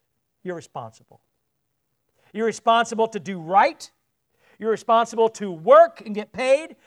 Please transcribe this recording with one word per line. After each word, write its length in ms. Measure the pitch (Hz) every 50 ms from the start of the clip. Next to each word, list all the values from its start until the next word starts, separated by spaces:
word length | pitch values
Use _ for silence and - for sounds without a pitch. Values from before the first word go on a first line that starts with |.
| _ _ _ _ _ _ _ _ -
You're 120 | 185 156
responsible. 640 | 165 - - - 147 120 110 - _ 120 _ _ _ _ _ _ _ _ _ _ _ _ _ _ _ _ _ _ _ _ _ _ _ _ _
You're 140 | - 208 226
responsible 600 | 220 214 - - 233 226 233 233 - 233 214 220 220
to 100 | 220 208
do 220 | 139 170 196 175
right. 500 | 160 160 185 202 220 - 311 - - - _ _ _ _ _ _ _ _ _ _ _ _ _ -
You're 120 | 202 226
responsible 580 | 214 185 - - 226 226 233 226 - 220 226 220
to 200 | 220 - 208 196
work 500 | 175 156 160 208 269 311 339 330 - -
and 140 | 202 226 208
get 180 | 208 214 -
paid. 440 | - 185 254 262 269 294 320 330 294 _ _